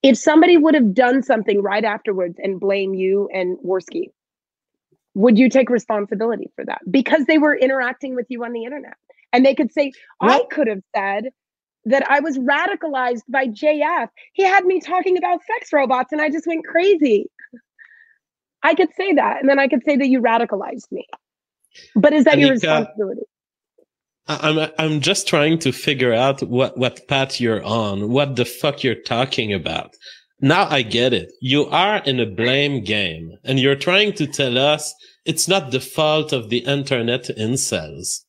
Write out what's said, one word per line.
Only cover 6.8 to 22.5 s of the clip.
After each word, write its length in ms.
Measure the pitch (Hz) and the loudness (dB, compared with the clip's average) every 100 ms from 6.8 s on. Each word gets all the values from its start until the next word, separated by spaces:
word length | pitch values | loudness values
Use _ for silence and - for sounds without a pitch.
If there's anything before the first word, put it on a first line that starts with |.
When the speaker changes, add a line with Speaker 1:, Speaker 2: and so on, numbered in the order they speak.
| - | 0
Speaker 1:
Because 340 | 269 - 311 | 0 2 0
they 140 | 269 311 | 4 4
were 180 | 302 285 | 4 2
interacting 580 | 254 269 247 254 277 | 0 0 -4 -6 -8
with 120 | 247 240 | -8 -8
you 160 | 240 | -8
on 80 | 233 | -8
the 120 | 240 | -10
internet. 300 | 226 285 262 - _ _ _ | -10 -12 -16 -20 _ _ _
And 140 | 247 262 | 4 4
they 80 | |
could 180 | 269 262 | 4 0
say, 200 | - 277 - - _ | 0 -2 -4 -20 _
"I 60 | 214 | 2
Speaker 2:
Well 200 | 269 - | 4 2
Speaker 1:
could 180 | - 247 | -2 -2
have 160 | 202 _ | -2 _
said 340 | 214 196 202 247 _ _ _ _ _ 220 | -6 -4 -4 -6 _ _ _ _ _ -2
that 220 | 269 - | 0 2
I 100 | 285 | 0
was 160 | 311 269 | 0 -2
radicalized 880 | 254 285 359 403 320 269 247 247 - | 0 0 0 -4 -4 -2 -2 -4 -4
by 180 | 269 269 | -4 -2
J 340 | 214 302 302 | -2 0 0
F. 300 | 294 339 233 _ - | 0 -2 -4 _ -12
He 80 | - | 0
had 240 | 381 392 370 | 4 4 2
me 120 | 370 | 0
talking 360 | - 359 370 359 | 0 -2 0 0
about 240 | 311 349 - | 0 -2 -4
sex 260 | 453 - | -8 -2
robots 400 | 294 262 254 254 | 0 2 0 -2
and 80 | 302 | -2
I 80 | 302 | -2
just 180 | 311 320 | -2 -4
went 200 | 330 - | -6 -2
crazy." 640 | 330 381 359 285 208 - _ - 240 _ _ - _ _ _ _ _ _ _ | 0 4 4 4 2 0 _ -20 -20 _ _ -20 _ _ _ _ _ _ _
I 120 | 311 | 0
could 180 | 320 349 | 2 0
say 180 | - 392 | 0 0
that. 260 | 285 214 - | 0 0 0
And 80 | 262 | 2
then 100 | 277 | 2
I 100 | 277 | 2
could 160 | 285 | 0
say 120 | 302 285 | 0 0
that 120 | 269 | 2
you 120 | 254 | 2
radicalized 680 | 233 226 233 202 - 233 - | 2 0 0 -4 -8 -12 -12
me. 140 | - - - _ _ _ _ _ - - - | -14 -14 -20 _ _ _ _ _ -20 -4 2
But 160 | 285 | 4
is 120 | 302 | 6
that 140 | 285 294 | 4 6
your 100 | 285 | 4